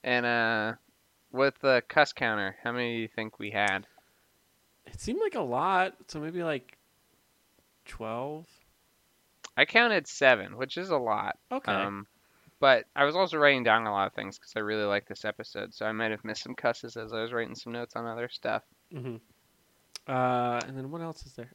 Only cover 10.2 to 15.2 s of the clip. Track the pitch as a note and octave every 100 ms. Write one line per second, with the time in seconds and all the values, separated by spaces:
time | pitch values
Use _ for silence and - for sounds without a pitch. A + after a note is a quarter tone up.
10.2 | C3+ A2+ F#2+ G#2 C3 E3+ F#3 D3+ A#2 G#2
11.2 | G#2 - _ C4 - G2 G2 G2+ G#2 _
12.2 | _ _ _ _ C#3 A#2+ - C#3+ C#3+ E3+
13.2 | F#3 D#3 C#3+ C3+ A#2 A2 A2 G2+ F#2+ -
14.2 | G2 - - A2+ G#2 G#2+ G#2 G2+ - G2